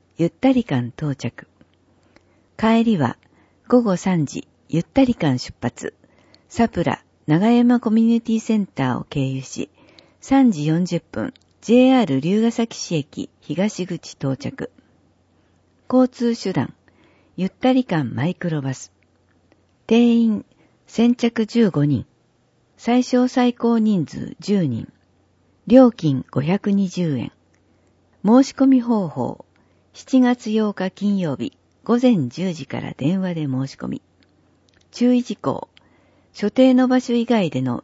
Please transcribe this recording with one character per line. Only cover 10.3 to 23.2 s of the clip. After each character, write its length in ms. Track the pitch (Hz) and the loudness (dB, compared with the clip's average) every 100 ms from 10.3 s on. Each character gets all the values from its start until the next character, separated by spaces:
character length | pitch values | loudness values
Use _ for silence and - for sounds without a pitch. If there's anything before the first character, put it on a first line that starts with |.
| 269 254 | 2 4
時 160 | 165 151 | 2 0
四 200 | 160 180 | 0 -2
十 140 | 170 | -4
分、 340 | - - 107 - _ _ | -6 -10 -10 -12 _ _
ジ 140 | - | 2
ェ 120 | 240 254 | 4 6
イ 60 | |
ア 100 | 262 | 4
ー 40 | 202 | 2
ル 140 | 135 | 0
龍 220 | 156 208 | 0 0
ヶ 80 | 226 | 0
崎 260 | 233 233 - | -2 -6 -8
市 200 | - 165 | -6 -6
駅 340 | 139 - - _ | -6 -10 -14 _
東 460 | - 147 208 - 185 | -10 -4 -4 -4 -8
口 280 | 170 - | -10 -12
到 220 | - 139 131 | -8 -6 -6
着。 340 | - - - _ _ _ _ _ _ _ _ _ _ _ - | -8 -10 -12 _ _ _ _ _ _ _ _ _ _ _ -2
交 200 | 254 254 | 0 0
通 260 | - 240 | 0 -4
手 180 | 233 190 | -4 -4
段、 220 | 175 120 - _ _ _ _ _ - | -4 -4 -10 _ _ _ _ _ -8
ゆ 100 | 185 | -8
っ 20 | |
た 240 | - 254 | -2 0
り 120 | 254 | 2
館 200 | 254 165 | 0 -2
マ 220 | 123 113 147 | -4 -4 -4
イ 80 | 180 | -4
ク 120 | 175 | -6
ロ 100 | 156 | -6
バ 140 | 135 | -6
ス。 180 | 127 - _ _ _ _ _ _ _ _ _ - | -8 -12 _ _ _ _ _ _ _ _ _ 0
定 260 | 226 240 | 2 4
員、 300 | 233 226 208 - _ _ _ _ | 4 2 -2 -6 _ _ _ _
先 300 | - 240 240 | 0 0 2
着 300 | 240 226 214 | -2 -2 -2
十 240 | 233 220 | 2 2
五 140 | 156 | 2
人。 220 | 147 127 - _ _ _ _ _ _ _ | 0 0 -4 _ _ _ _ _ _ _
最 260 | - 247 | 0 0
小 240 | 247 247 | 2 0